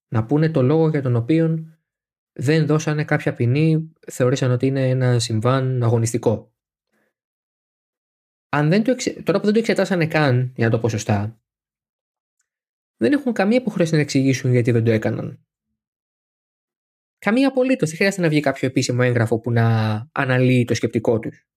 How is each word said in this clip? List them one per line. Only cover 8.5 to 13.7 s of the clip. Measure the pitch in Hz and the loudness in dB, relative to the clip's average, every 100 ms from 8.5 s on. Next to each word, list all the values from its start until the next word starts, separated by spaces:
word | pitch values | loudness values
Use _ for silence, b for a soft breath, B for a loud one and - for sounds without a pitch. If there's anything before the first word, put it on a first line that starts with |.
| 143 151 | 0 2
δεν | 196 226 | 2 0
το | |
εξε-, | 254 - - | -2 -4 -6
τώρα | - 190 | -2 0
που | 202 | 0
δεν | 214 | 0
το | |
εξετάσανε | 220 190 185 185 156 | 0 0 0 0 0
καν, | 165 147 123 127 - | 2 2 2 -2 -2
για | 117 | 0
να | |
το | 113 | 0
πω | 117 | -2
σωστά, | 110 - 104 107 - _ _ _ _ _ _ _ _ _ _ _ _ _ _ _ _ | -2 -2 -2 -2 -10 _ _ _ _ _ _ _ _ _ _ _ _ _ _ _ _
δεν | 226 | 0
έχουν | 285 254 | 0 0
καμία | 214 190 247 | 0 2 2
υποχρέωση | 254 | 0